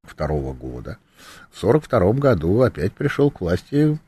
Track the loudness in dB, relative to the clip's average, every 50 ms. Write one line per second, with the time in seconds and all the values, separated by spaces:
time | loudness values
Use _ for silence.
0 | _ -16 -8 -6 -4 -4 -2 -4 -4 -6 -10 -10 -12 -12 -12 -12 -12 -14 -16 -16
1 | _ _ _ _ -20 -20 -20 -20 -20 _ _ -2 0 2 2 2 0 0 0 2
2 | 2 2 2 2 2 2 2 2 0 0 2 2 2 0 0 -2 -4 -4 -4 -4
3 | -4 -4 0 2 0 0 0 -2 -2 -2 -2 -2 -4 -4 0 0 2 2 0 -4
4 | -8